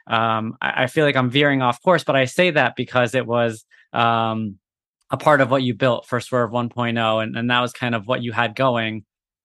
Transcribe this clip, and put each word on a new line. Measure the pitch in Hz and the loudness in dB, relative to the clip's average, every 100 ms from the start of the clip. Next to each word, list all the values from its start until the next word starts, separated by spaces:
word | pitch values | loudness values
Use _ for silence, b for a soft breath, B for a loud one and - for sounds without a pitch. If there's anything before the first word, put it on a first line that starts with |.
| - | -4
um, | 113 113 113 110 - | 0 0 0 -4 -6
I, | - - | -4 -2
I | 127 | -2
feel | 156 | 2
like | 147 139 | 2 2
I'm | 123 | 2
veering | 135 147 139 | 2 2 2
off | 127 - | 0 0
course, | - 170 | 2 2
but | - 135 | 2 0
I | |
say | 127 - 180 | 0 2 2
that | 151 123 | 2 0
because | - 123 127 120 | -2 -2 0 0
it | 131 113 | 0 -2
was, | 120 117 110 - b b | 0 0 -2 -14 b b
um, | - 117 117 113 110 110 95 _ _ _ _ _ | 0 2 2 0 -2 -6 -10 _ _ _ _ _
a | 131 | 0
part | 156 143 | 4 4
of | 131 | 4
what | 135 | 2
you | 127 | 0
built | 104 135 117 - | 0 0 0 -2
for | 123 | -6
Swerve | - 127 117 | -2 -2 0
one | 120 120 | -2 -4
point | 123 117 117 | -4 -4 0
oh. | 113 110 | 0 0
And, | 110 120 | -2 -4
and | 120 | 0
that | 123 | 0
was | 123 | 0
kind | - 123 | -4 -4
of | 117 101 | -4 -2
what | 127 | -4
you | 120 | -4
had | 110 120 | -2 -2
going | 110 135 117 110 110 - _ _ _ | 0 0 0 -2 -6 -12 _ _ _